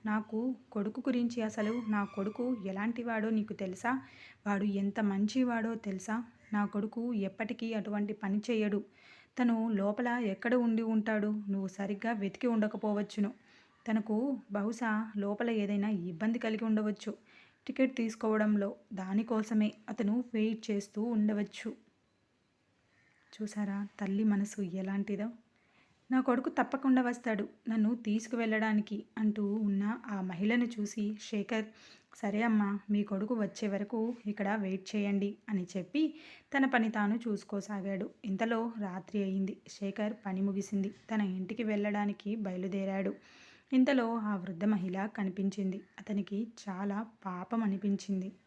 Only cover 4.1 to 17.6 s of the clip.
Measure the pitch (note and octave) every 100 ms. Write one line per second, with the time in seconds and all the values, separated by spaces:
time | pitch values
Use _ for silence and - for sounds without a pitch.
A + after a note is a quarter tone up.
4.1 | - - - G#3 G3+ G#3 G3 G3 G3+ G#3
5.1 | G3 G#3 C4 B3 A#3 A3+ A3+ G#3+ F#3+ F#3
6.1 | A3 A#3 - - G#3 G3+ G3+ G#3+ A#3 A#3+
7.1 | A3 F#3+ F#3+ E3+ B3+ A3+ A3 G3 G#3 G3+
8.1 | G#3 G3 G#3 G#3 A3+ G#3 G3+ - _ -
9.1 | - _ - A#3+ A3+ A3+ G3+ G3 G#3 A#3+
10.1 | A#3+ A3 F#3+ A#3 B3 A#3 A3 A3+ A3 G#3+
11.1 | G#3+ G#3 G#3+ G3+ G3 F#3+ F#3+ G3 G3+ A3+
12.1 | A3+ G3 - B3 A3+ G#3+ G#3+ G#3+ G#3 G#3
13.1 | - G3+ - - - _ _ - A3 G#3+
14.1 | G#3+ C#4 B3 - G3+ G3+ A3+ A3+ G#3+ A3
15.1 | G#3 G3+ G#3 A#3 A3+ G3+ G#3 G#3 G3+ F3
16.1 | D#3+ G#3+ A3+ A3+ A3 A3+ G#3+ G#3+ G3+ G#3+
17.1 | - _ - - _